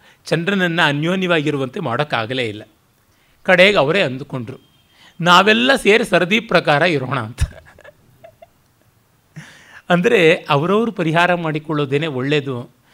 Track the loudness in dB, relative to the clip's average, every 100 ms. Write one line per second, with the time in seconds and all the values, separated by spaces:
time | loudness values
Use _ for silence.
0 | _ _ -6 -4 -2 0 0 2 0 0
1 | -2 -2 0 0 0 -4 -6 -6 -4 -4
2 | -2 -4 -4 -4 -6 -8 -16 _ _ _
3 | _ _ _ _ 2 4 6 4 2 0
4 | -2 -6 -10 -12 -12 -16 _ _ _ _
5 | -20 -4 4 4 4 2 2 0 2 2
6 | 2 0 0 -2 0 0 2 2 0 -2
7 | -4 -6 -6 -6 -6 -6 -20 -20 -20 _
8 | _ _ -20 _ -20 _ _ _ _ _
9 | _ _ _ -20 -20 -20 -20 -12 -2 0
10 | 2 4 4 2 0 0 0 0 -2 -4
11 | -2 2 2 0 -4 -6 -4 -4 -2 -2
12 | -2 -4 -2 -2 -2 -8 -12 _ _